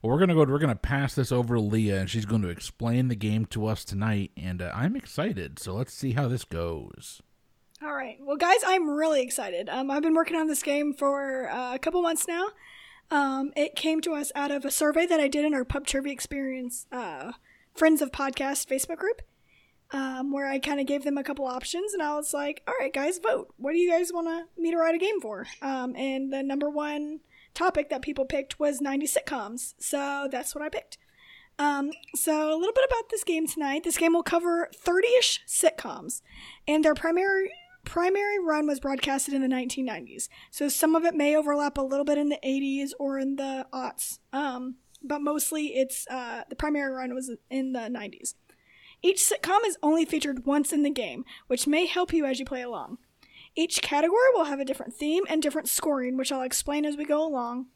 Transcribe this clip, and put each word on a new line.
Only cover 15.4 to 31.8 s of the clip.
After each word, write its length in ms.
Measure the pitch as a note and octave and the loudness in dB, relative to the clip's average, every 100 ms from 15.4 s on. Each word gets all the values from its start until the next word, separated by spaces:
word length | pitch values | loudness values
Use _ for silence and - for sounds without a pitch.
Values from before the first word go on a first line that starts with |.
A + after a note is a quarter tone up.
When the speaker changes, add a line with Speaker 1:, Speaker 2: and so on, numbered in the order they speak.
Speaker 2:
in 100 | D4+ | 2
our 100 | C#4+ | 0
Pub 220 | B3+ C#4 C#4+ | 0 -2 -2
Trivia 260 | C4+ C#4 | -2 -2
Experience, 720 | C#4 - C#4+ C4+ C4 B3 A#3+ - | -6 -6 -4 -4 -4 -6 -10 -10
uh, 400 | B3+ G#3+ D3 E3+ - _ _ _ | -8 -6 -8 -10 -12 _ _ _
Friends 280 | - D#4+ D#4 | 4 6 6
of 80 | C#4+ | 2
Podcast 540 | - C#4 C4 C4+ C#4 - | -2 -4 -2 -4 -4 -2
Facebook 320 | C4+ - E4 | -2 -2 -4
group, 240 | F#4+ A#4+ - _ _ _ _ _ _ | -2 -4 -8 _ _ _ _ _ _
um, 380 | C#4 C4+ C4 C#4 | -6 -4 -4 -4
where 140 | C#4 C#4 | -2 -2
I 100 | C#4 | -2
kinda 240 | C#4 C#4+ | -2 -2
gave 200 | C4+ C#4+ | 0 0
them 120 | C#4+ C#4+ | 0 -4
a 60 | |
couple 220 | C4+ C#4+ C4+ | -4 -4 -4
options, 460 | B3+ - F4 G#4 | -6 -6 -6 -4
and 80 | G#4 | -4
I 120 | D4+ D4 | -2 -2
was 180 | D4+ | -4
like, 280 | C#4+ C#4+ D4+ - | -4 -4 -6 -6
"All 80 | C4 | -4
right, 140 | C4+ | -2
guys, 260 | C4+ C#4+ F4+ | -2 -2 0
vote. 360 | E4 - - - | 0 -2 -4 -8
What 160 | C4+ | -2
do 60 | E4 | 2
you 100 | F4 | 4
guys 220 | E4 F4 | 4 2
wanna 360 | E4+ E4 E4 E4+ - | -2 -4 -4 -8 -4
me 140 | E4 | -2
to 40 | E4+ | 2
write 180 | D#4+ E4 | 2 2
a 20 | |
game 220 | F#4 G#4+ | 2 0
for?" 260 | A#3 G3+ - - | -4 -10 -12 -8
Um, 320 | C#4 C4 B3+ - | -6 -4 -4 -4
and 360 | C4+ C4+ C4+ | -4 -2 -4
the 100 | C4+ | -4
number 260 | C#4 C#4 D4 | -2 0 0
one 520 | D4 D4 D4 D4 D#4 _ - _ | -2 -4 -4 -6 -10 _ -20 _
topic 340 | - F4+ E4+ D4 | 0 2 2 -2
that 140 | C4+ | -4
people 220 | C4 C#4 C4 | -4 -4 -2
picked 320 | C#4 C4+ - | -2 -4 0
was 220 | D4 C4+ | 0 0
nineties 360 | C#4+ C#4 D4+ - | -2 -2 0 -2
sitcoms, 580 | - C4 G#3 A#3+ - - | -2 -6 -6 -8 -10 -8
so 480 | - C#4+ C#4 C#4 C#4 | -4 -2 -2 -4 -4
that's 240 | C4 - | -4 -6
what 80 | D4 | -8
I 60 | D4+ | -6
picked. 300 | - - - _ _ - - _ - | -8 -10 -20 _ _ -20 -20 _ -2
Um, 340 | D4 C#4+ | 0 2